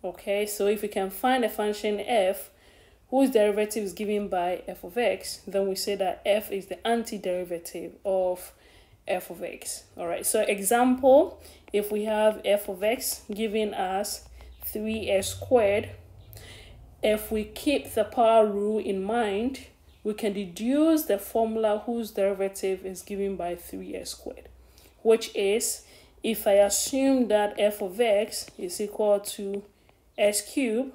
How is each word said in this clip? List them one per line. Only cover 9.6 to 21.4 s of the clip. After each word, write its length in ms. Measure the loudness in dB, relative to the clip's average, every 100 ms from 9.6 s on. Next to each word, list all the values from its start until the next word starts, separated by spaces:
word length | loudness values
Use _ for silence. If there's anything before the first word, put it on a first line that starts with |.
| -12 -12 -14 -10
All 100 | -6
right, 180 | -4
so 180 | -2 0
example, 1000 | 0 0 2 2 4 4 8 8 6 -2 -20 -20 -4
if 180 | -4 -2
we 140 | -4
have 360 | -2 2 2 2
f 240 | 0 0 0
of 140 | -4
x 400 | -2 -2 -4 -8 -8
giving 420 | -6 -2 -2 -2
us 540 | -4 -4 -4 -4 -8 -14 -20 -20 -16
three 460 | -10 -6 -4 -4 0
x 180 | 0 0
squared, 640 | -8 4 4 6 2 -2 -14 -20 -20 -20 -20 -20 -20 -20 -20 -20 -4
if 280 | 0 0 -2
we 120 | -4
keep 500 | -4 -4 -2 -2 -2
the 100 | -2
power 420 | -2 4 6 6 6
rule 320 | 2 0 -2
in 240 | -2 -4
mind, 640 | -2 -2 0 -2 -4 -6 -16 _ -20 _
we 100 | -6
can 180 | -4 -4
deduce 680 | -4 -8 -6 0 4 4 4
the 140 | 2 -2
formula 640 | 0 0